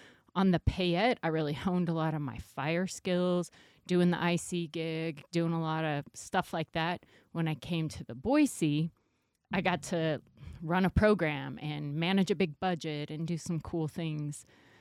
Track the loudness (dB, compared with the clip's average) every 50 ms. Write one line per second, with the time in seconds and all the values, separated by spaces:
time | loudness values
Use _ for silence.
0 | -20 -20 -20 _ _ _ 0 2 4 4 4 4 2 0 0 2 0 2 2 4
1 | 2 2 2 0 0 0 0 0 0 0 -2 -2 -2 0 0 2 0 0 0 0
2 | 0 0 0 -2 -4 -6 -6 -10 -14 -12 -8 -4 -2 0 0 0 -2 -2 -6 -6
3 | -2 0 2 2 2 2 2 0 0 -4 -8 -18 -20 -20 _ _ _ 2 4 6
4 | 6 6 4 4 2 2 0 0 -2 -2 -4 -4 -4 -4 -4 -4 -4 -2 -2 -2
5 | -4 -4 -6 -8 -12 -2 0 0 2 2 2 0 0 0 0 0 0 0 -2 -2
6 | -4 -8 -14 -16 -10 -2 0 0 0 0 -4 -4 -4 -4 -2 -2 -2 -2 -2 -4
7 | -8 _ -20 -20 _ _ -4 -2 -2 -2 -2 -4 -4 -4 -2 -2 -2 -2 -4 -8
8 | -10 -10 -10 -6 0 2 4 4 4 2 2 0 0 2 2 2 0 -2 -4 _
9 | _ _ _ _ _ _ _ _ _ _ -4 -2 0 0 -2 -2 -2 -4 -2 0
10 | 0 0 -2 -4 -6 -14 _ -20 -18 -18 -14 -10 -4 0 2 2 2 4 4 6
11 | 6 6 6 4 2 0 -2 -4 -6 -8 -8 -8 -6 -6 -6 -4 -4 -4 -2 0
12 | 0 2 4 4 4 4 2 0 0 -2 -2 -2 -2 -2 -2 -2 -4 -4 -4 -4
13 | -4 -6 -6 -4 -4 -4 -4 -4 -4 -4 -4 -4 -4 -4 -4 -2 -2 -4 -4 -4
14 | -4 -4 -4 -4 -4 -6 -8 -10 -14 -20 -20 -20 _ -20 -20 -20